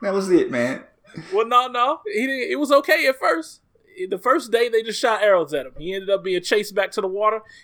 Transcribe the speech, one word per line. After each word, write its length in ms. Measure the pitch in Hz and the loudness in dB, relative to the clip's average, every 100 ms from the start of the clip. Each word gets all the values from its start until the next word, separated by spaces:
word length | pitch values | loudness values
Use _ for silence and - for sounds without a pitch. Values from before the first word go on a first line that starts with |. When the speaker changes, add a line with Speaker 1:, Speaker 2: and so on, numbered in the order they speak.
Speaker 1:
That 100 | 202 196 | -4 -2
was 160 | 190 | 2
it, 180 | 170 120 | 2 2
man. 340 | 123 123 139 - _ _ - 160 | -2 -2 -4 -12 _ _ -18 -6
Speaker 2:
Well, 140 | 190 226 | -4 2
no, 220 | 247 254 | 2 2
no. 340 | 247 254 320 415 | 0 0 -2 -4
He 180 | 214 262 | -4 -2
didn't, 240 | 269 240 | -2 -4
it 40 | 254 | -2
was 160 | 285 | 2
okay 340 | 285 302 330 285 | 2 4 2 2
at 120 | 262 | 0
first. 420 | - 330 - - _ _ _ - 185 | 0 -2 -4 -18 _ _ _ -12 -6
The 80 | 190 | -4
first 340 | 240 294 240 | 0 0 2
day, 160 | 226 240 | 0 2
they 140 | 226 | 0
just 180 | 220 208 | -2 -2
shot 220 | 240 214 | 0 2
arrows 320 | 208 185 147 | 4 4 2
at 140 | 147 123 | -4 -6
him. 60 | - | -10
He 160 | 160 | -8
ended 160 | 190 196 | -8 -2
up 140 | 196 | -2
being 180 | 180 180 | 0 -4
chased 320 | 175 214 202 | 2 0 0
back 160 | 196 190 | -2 -2
to 80 | - | -4
the 60 | 190 | -6
water. 340 | 196 214 220 - - | 0 0 0 -8 -20